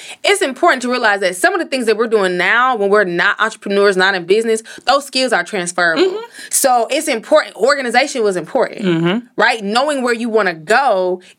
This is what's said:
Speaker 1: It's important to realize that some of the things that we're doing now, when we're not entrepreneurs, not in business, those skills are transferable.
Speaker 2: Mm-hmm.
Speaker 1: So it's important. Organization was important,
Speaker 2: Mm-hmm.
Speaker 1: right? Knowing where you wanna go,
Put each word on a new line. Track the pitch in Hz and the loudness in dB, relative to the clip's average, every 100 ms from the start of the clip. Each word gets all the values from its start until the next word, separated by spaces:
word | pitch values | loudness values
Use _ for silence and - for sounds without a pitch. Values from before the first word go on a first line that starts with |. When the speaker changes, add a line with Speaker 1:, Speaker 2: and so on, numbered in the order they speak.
| - - | -20 -6
Speaker 1:
It's | 339 392 | -2 0
important | 311 254 349 262 | -2 0 0 2
to | 247 | -2
realize | 247 226 202 | 0 0 0
that | 190 180 | 0 0
some | 339 | 0
of | 381 | 0
the | 320 | -2
things | 262 | -2
that | 226 208 | 0 0
we're | 233 | 0
doing | 214 185 180 | 2 2 2
now, | 185 226 262 233 | 2 2 2 0
when | 202 | 2
we're | 208 | 2
not | 190 175 190 - | 2 0 0 0
entrepreneurs, | 220 - - 202 202 185 | -4 -4 -4 2 2 2
not | 185 | 0
in | 190 | 0
business, | 170 214 226 220 226 - - | 0 0 2 -2 -6 -6 0
those | 277 | 0
skills | 294 262 254 | 0 -2 0
are | 190 | 0
transferable. | 175 202 175 - 175 165 | -2 -4 -4 0 0 2
Speaker 2:
Mm-hmm. | 370 415 466 - - | 0 -2 -10 -16 -6
Speaker 1:
So | - 262 247 226 | 0 2 2 2
it's | 277 311 | -2 -2
important. | 233 - 302 214 180 | -4 2 2 2 0
Organization | 233 285 247 233 285 254 | 0 0 0 0 0 0
was | 208 180 | -2 -2
important, | 160 262 202 - 196 | -2 -2 -2 -2 -2
Speaker 2:
Mm-hmm. | 165 170 214 - - | 0 0 -2 -4 0
Speaker 1:
right? | 220 233 | 0 0
Knowing | 196 226 294 285 | -2 0 0 -2
where | 247 | -2
you | 233 233 | -2 0
wanna | 214 190 | 0 0
go, | 160 156 233 277 190 180 180 - | -2 0 2 2 0 0 -4 -8